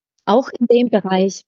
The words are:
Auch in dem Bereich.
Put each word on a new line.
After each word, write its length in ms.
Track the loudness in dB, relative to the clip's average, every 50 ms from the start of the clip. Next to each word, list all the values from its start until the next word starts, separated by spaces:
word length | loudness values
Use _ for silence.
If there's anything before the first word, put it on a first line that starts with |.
| _ _ _ _ _
Auch 220 | 0 0 2 0 -2 -4 -4
in 100 | 0 2
dem 220 | 2 2 2 2
Bereich. 520 | 0 -2 -2 0 -2 0 0 -2 -4 -8 _